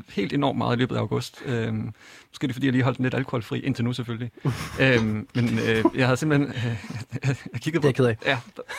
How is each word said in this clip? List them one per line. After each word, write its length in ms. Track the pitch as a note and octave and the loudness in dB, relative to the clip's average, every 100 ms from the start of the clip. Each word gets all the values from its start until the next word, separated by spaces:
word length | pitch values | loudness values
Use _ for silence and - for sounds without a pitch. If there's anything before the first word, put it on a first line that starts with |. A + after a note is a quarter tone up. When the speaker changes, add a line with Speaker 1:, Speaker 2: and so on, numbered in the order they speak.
| - | -8
Speaker 1:
helt 240 | - F#3 | -4 -2
enormt 260 | C#3+ C#3+ - | 2 2 2
meget 180 | A#2 A#2+ | 0 2
i 20 | |
løbet 180 | B2+ A#2 | 2 0
af 40 | |
august. 420 | A2 A2 A#2 - - | -2 -2 -4 -10 -4
Øhm, 460 | A#2 A2+ A2 A2 - - - - | -2 -2 -2 -4 -10 -20 -20 -20
måske 140 | - | -6
er 20 | C#3 | -4
det, 40 | |
fordi 120 | A#2 C3+ | 0 2
jeg 60 | |
lige 100 | B2+ | 4
holdt 120 | B2+ B2 | 2 2
den 40 | |
lidt 120 | B2+ | 0
alkoholfri 460 | B2 C3+ B2 A2 B2 | 0 -2 -4 -4 -4
indtil 240 | C3+ B2+ | -2 0
nu, 80 | A#2+ | 0
selvfølgelig. 380 | B2 A#2+ A2+ A#2+ - | -2 -6 -6 -8 -4
Speaker 2:
<laughs> 380 | C#3 A#2 - - | -4 -4 -6 2
Speaker 1:
Øhm, 460 | C3+ A#2+ A2 G#2+ - | 4 6 4 0 -2
men, 100 | B2 A#2 A2+ A2+ | 0 2 2 2
øh, 160 | A2 A2 | 2 0
jeg 120 | - B2+ | 2 2
havde 100 | B2+ | 2
simpelthen, 320 | D#3 C#3+ C#3+ | 2 2 2
øh, 160 | C3 A#2 A2+ - - - - | -2 -4 -4 -8 -10 -8 -4
<laughs> 140 | C3 C3+ - | -2 -2 -6
jeg 80 | - | -6
kiggede 220 | D#3+ D#3+ | -2 2
på 60 | C#3+ | 2
Speaker 2:
Det 100 | B2 | 4
er 60 | B2 | 2
jeg 80 | A2 | 2
ked 100 | - | 0
af. 40 | |
Speaker 1:
Ja, 80 | C3 - - | -2 -4 -16
der, 60 | - | -14